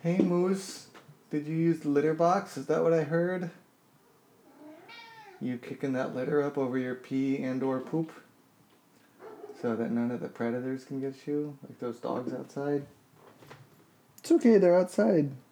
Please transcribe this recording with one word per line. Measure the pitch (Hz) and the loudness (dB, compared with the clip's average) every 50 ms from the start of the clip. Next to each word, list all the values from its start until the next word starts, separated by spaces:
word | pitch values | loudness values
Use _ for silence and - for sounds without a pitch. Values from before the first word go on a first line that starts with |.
Hey, | - 165 175 190 | 0 0 2 2
Moose. | 196 180 175 175 180 190 196 190 - - - - - - - - - - - _ _ _ | 2 2 2 0 2 0 -2 -2 -4 -12 -14 -16 -18 -20 -20 -20 -20 -20 -20 _ _ _
Did | - 151 147 151 | -8 -6 -6 -4
you | 160 | -2
use | 160 165 170 165 160 | 0 2 2 0 0
the | - 147 | 0 2
litter | 143 143 147 156 160 | 2 2 4 2 2
box? | 156 170 170 180 196 196 - - | 4 4 4 4 2 0 -4 -12
Is | 135 135 | -12 -2
that | - 156 160 165 | -2 0 2 4
what | 165 | 4
I | 165 165 | 4 4
heard? | 156 143 160 170 170 180 185 180 180 175 - - _ _ _ _ _ _ _ _ _ _ _ _ _ _ _ _ _ - - 285 302 302 311 330 370 - 466 466 466 - - - - - - - | 2 0 0 0 0 0 -2 -4 -6 -8 -10 -14 _ _ _ _ _ _ _ _ _ _ _ _ _ _ _ _ _ -20 -20 -20 -20 -20 -20 -20 -20 -20 -20 -20 -20 -20 -20 -20 -20 -20 -16 -12
You | - 127 123 117 | -10 -10 -10 -10
kicking | - - - - - 139 131 | -10 -14 -12 -8 -6 -4 -4
that | 127 135 - - | -4 -4 -4 -4
litter | 131 131 143 147 147 | -6 -4 -2 0 0
up | 143 143 143 | 0 0 -2
over | 143 135 127 127 131 | -2 -4 -2 -2 -2
your | 127 127 127 | -4 -4 -6
pee | 127 - - 139 135 135 135 135 135 | -8 -8 -6 -2 -2 0 0 0 -2
and | 139 131 131 131 131 | -2 -4 -4 -2 -2
or | 135 131 131 | -2 -2 -2
poop? | 127 - - 160 165 160 - - - _ _ _ _ _ _ _ _ _ _ _ _ _ _ _ _ _ _ _ - - - - - - - - | -4 -4 -4 -4 -4 -4 -8 -20 -20 _ _ _ _ _ _ _ _ _ _ _ _ _ _ _ _ _ _ _ -18 -18 -18 -16 -18 -18 -14 -6
So | - 120 113 | -4 -4 -2
that | 110 117 113 | -2 -2 -2
none | 117 117 120 120 | -2 -2 -2 -2
of | 123 117 | -4 -6
the | - - | -8 -10
predators | - - 117 117 117 123 127 131 131 131 - | -8 -6 -4 -4 -4 -4 -4 -6 -8 -8 -8
can | - 139 135 | -10 -8 -6
get | 131 135 135 - - | -6 -6 -8 -8 -6
you? | - 147 147 147 147 143 139 - | -4 -4 -2 -4 -4 -8 -14 -18
Like | - 123 - | -20 -14 -10
those | 127 120 113 - | -8 -8 -8 -6
dogs | - 123 123 120 123 117 | -6 -4 -4 -4 -4 -6
outside? | 123 123 - - - 143 139 143 147 143 143 - - _ _ _ _ - - - - - - - - - - - - _ - _ _ _ _ _ _ - | -6 -8 -10 -10 -8 -6 -2 -2 -2 -2 -2 -6 -18 _ _ _ _ -20 -20 -20 -20 -20 -20 -20 -20 -20 -20 -20 -20 _ -20 _ _ _ _ _ _ -18
It's | - - | 2 4
okay, | 330 330 - 240 226 196 | 4 6 8 8 8 8
they're | 185 175 175 180 | 8 8 8 6
outside. | 180 185 - - 208 220 202 160 147 139 135 - - _ | 4 2 2 2 2 4 4 4 2 2 -2 -10 -18 _